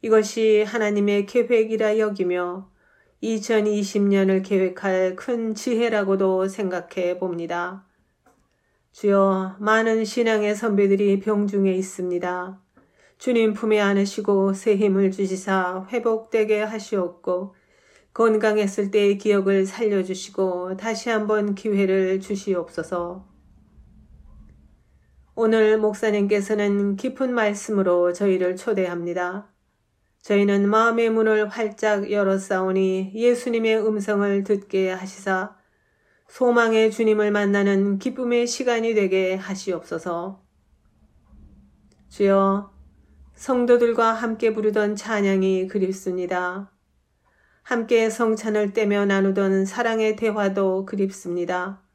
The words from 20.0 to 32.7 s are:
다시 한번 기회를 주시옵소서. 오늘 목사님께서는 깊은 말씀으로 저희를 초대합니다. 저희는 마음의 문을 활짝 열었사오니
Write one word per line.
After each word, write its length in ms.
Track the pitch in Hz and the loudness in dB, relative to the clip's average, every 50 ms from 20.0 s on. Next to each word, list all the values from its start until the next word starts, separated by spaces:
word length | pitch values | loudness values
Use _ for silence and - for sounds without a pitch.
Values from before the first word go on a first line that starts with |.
| 185 185 185 185 - - - - 190 185 180 180 180 185 190 | -2 -2 -6 -10 -10 -10 -4 -2 -2 -2 -2 -4 -6 -8 -8
다시 320 | 190 202 226 220 208 - 240 | -8 -6 -6 -6 -6 -4 -2
한번 460 | 226 214 214 208 214 214 208 208 196 | -2 -2 0 0 0 0 0 -2 -4
기회를 680 | 196 - 220 202 196 196 190 190 196 190 185 190 190 | -4 -4 -2 0 2 2 2 2 2 2 0 -2 -4
주시옵소서. 1040 | 190 - 208 196 - 202 190 175 170 - - - 160 - 185 175 175 175 180 190 - _ _ _ _ _ - - _ _ _ - - - - - - _ - - - - - - - - - - _ - _ _ _ _ _ _ _ _ _ _ _ _ _ | -4 -6 -8 -6 -2 -2 -2 -4 -4 -6 -8 -10 -8 -6 -6 -6 -6 -6 -10 -12 -16 _ _ _ _ _ -20 -20 _ _ _ -20 -20 -20 -20 -20 -20 _ -20 -20 -20 -20 -20 -20 -20 -20 -20 -20 _ -20 _ _ _ _ _ _ _ _ _ _ _ _ _
오늘 440 | - 226 220 220 226 220 214 214 220 | 0 0 2 4 4 4 4 4 4
목사님께서는 1160 | 214 214 202 202 - 220 208 208 202 196 214 202 196 - 220 208 208 202 202 202 202 202 202 | 2 0 -2 0 -2 0 0 2 2 2 2 0 0 -2 -2 0 0 0 0 0 0 0 -2
깊은 360 | 196 - 254 262 - 269 254 | -2 -4 -6 -4 -2 -4 -2
말씀으로 800 | 247 240 220 208 208 202 - - 220 196 190 180 175 175 175 175 | 0 0 0 0 -2 -4 -6 -2 0 0 2 2 2 4 2 2
저희를 440 | 175 - 202 196 185 180 180 180 185 | 0 0 0 0 2 2 0 -2 -2
초대합니다. 960 | 185 - 233 208 196 185 175 175 175 175 175 170 185 180 175 185 202 208 _ _ _ _ _ _ _ _ _ _ _ _ _ _ _ | -4 -4 -2 -2 0 -2 -2 -4 -6 -6 -6 -4 -4 -4 -4 -6 -10 -14 _ _ _ _ _ _ _ _ _ _ _ _ _ _ _
저희는 480 | _ - 208 202 202 202 202 202 202 202 | _ 0 2 4 4 4 4 2 2 4
마음의 400 | 214 220 226 233 226 226 233 226 | 4 4 4 4 2 2 0 2
문을 400 | 220 220 220 220 220 214 214 208 | 2 2 2 2 2 2 0 -2
활짝 600 | - 240 226 214 202 - - 214 208 202 202 - | -4 -6 -6 -6 -4 -2 0 0 0 0 -2 -2
열었사오니 1040 | 208 208 202 196 196 190 190 - 196 185 185 190 | 0 0 2 2 0 0 -2 -2 -2 -2 0 0